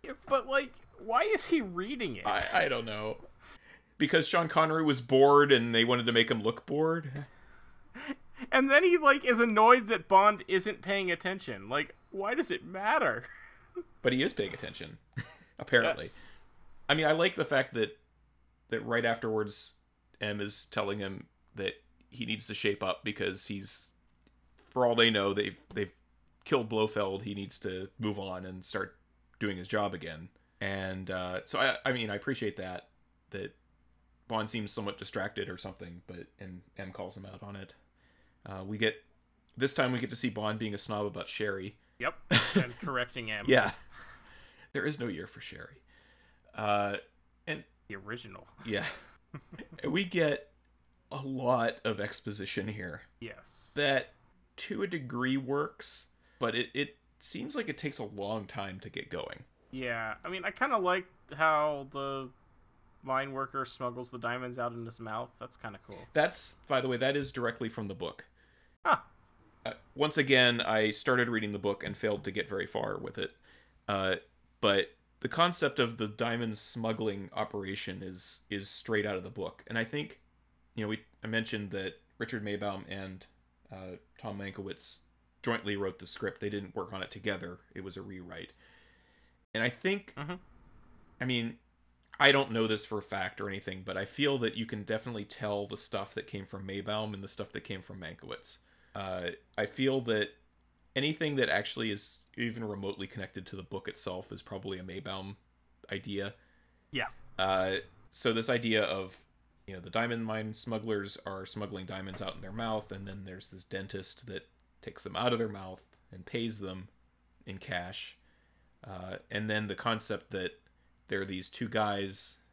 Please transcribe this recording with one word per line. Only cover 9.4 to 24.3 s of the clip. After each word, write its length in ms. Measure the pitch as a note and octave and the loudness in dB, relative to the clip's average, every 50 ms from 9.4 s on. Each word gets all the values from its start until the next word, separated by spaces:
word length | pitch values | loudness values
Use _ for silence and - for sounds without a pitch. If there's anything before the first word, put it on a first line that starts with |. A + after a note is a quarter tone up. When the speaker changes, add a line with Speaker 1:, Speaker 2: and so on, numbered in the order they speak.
| A#3 A#3 G#3+ G#3+ A3 A3+ B3 B3+ A3 | 6 6 8 10 12 12 12 10 8
Speaker 1:
that 200 | G3+ A3+ F#3 D#3 | 2 0 -2 2
Bond 360 | - G3 F#3+ G3 G#3 G#3+ F#3 - | 8 10 10 10 10 6 6 0
isn't 340 | - F#3 F#3+ F#3 G#3+ G#3 - | 2 2 2 2 2 -4 -4
paying 300 | - F#3 G3 G3 F#3+ F3+ | -2 0 0 0 2 0
attention. 580 | E3+ E3 - F#3 F#3+ G3 - - A#2 F#2+ G2 G#2 | 0 0 0 -4 -4 -4 -6 -8 -8 -8 -6 0
Like, 260 | B2 D3 D3+ - - - - _ | 0 0 0 0 -6 -20 -20 _
why 240 | - F#3+ G3 G#3 B3 | -6 -4 -2 0 0
does 180 | D4 D#4+ - | 0 0 0
it 140 | F3+ - - | -2 -4 -4
matter? 580 | D#3+ F#3 F#3 G3 G#3+ C#4+ D#4 B3 D3 A2+ A#2 - - | -8 -8 -2 2 4 4 6 4 4 2 0 -6 -10
<laughs> 40 | - - - - - - - - - F4+ - - - - | -16 -18 -20 -20 -20 -20 -20 -14 -12 -12 -12 -12 -18 0
Speaker 2:
But 100 | - B2+ | 2 2
he 100 | B2+ B2+ | 4 4
is 120 | C#3+ F#3+ - | 2 2 2
paying 200 | - - G2 - | 0 -2 -2 -4
attention, 440 | - - D2 - - E2+ D#2 - - _ _ _ | -8 -8 -10 -8 -10 -12 -12 -14 -18 _ _ _
<laughs> 440 | - - - - - - - _ - | -8 -8 -8 -14 -20 -20 -20 _ -14
apparently. 460 | - - - A#2+ A2+ E3 - - - | -4 6 6 6 6 6 0 0 -4
Speaker 1:
Yes. 140 | - - - - - - - - - - - - - - - - - | -8 -8 -12 -16 -18 -18 -20 -20 -20 -20 -20 -20 -20 -20 -16 0 2
Speaker 2:
I 40 | D3 | 2
mean, 120 | D#3 D#3 | 4 6
I 80 | D3+ D#3 | 4 6
like 220 | D#3+ E3+ F#3+ F3 | 6 4 4 4
the 100 | - D#3 | 2 0
fact 280 | - D3 C3 C3 - - | 2 4 2 2 2 0
that, 220 | A#2 A2 G#2 - - _ _ _ _ _ _ _ _ _ _ _ _ _ _ | 0 0 0 -2 -14 _ _ _ _ _ _ _ _ _ _ _ _ _ _
that 160 | A#2 A2+ A2 | -4 -4 -2
right 200 | A#2 A#2 A#2 A#2 | 0 0 2 4
afterwards, 680 | A#2 A2+ A2+ - A2+ A2 A2 G#2+ G#2 G#2 - - - - _ _ _ _ _ _ _ - _ | 2 2 2 0 0 2 2 0 0 -4 -10 -12 -12 -14 _ _ _ _ _ _ _ -8 _
M 220 | G#2 G#2+ G#2 G#2 | -2 -2 -2 -2
is 240 | G2+ G2+ G2+ - - | -2 -4 -6 -8 -10
telling 340 | - - A2 G#2 G2+ G2+ G#2 | -6 -2 -2 0 0 0 -2
him 280 | G2 G2 G2 - - _ _ _ _ _ _ | -2 -4 -6 -8 -12 _ _ _ _ _ _
that 200 | - G2 F#2+ - - _ _ _ _ - _ | -4 -4 -4 -4 -6 _ _ _ _ -20 _
he 160 | - B2 A#2 | -12 -10 -4
needs 200 | A2+ A2 G#2+ A2 | -4 -4 -4 -4
to 60 | - G#2+ | -8 -8
shape 300 | - - G#2 G2+ - - | 0 2 0 2 2 0
up 200 | F#2+ F#2 - - | 0 0 0 -2
because 400 | A2 G#2 - F#2+ F#2+ F#2 F#2 - | -4 -2 0 -2 -2 -2 -4 -6
he's, 440 | - G#2 G2 G2 - - - - - _ _ _ _ _ _ _ _ | -6 -6 -8 -6 -8 -10 -10 -12 -16 _ _ _ _ _ _ _ _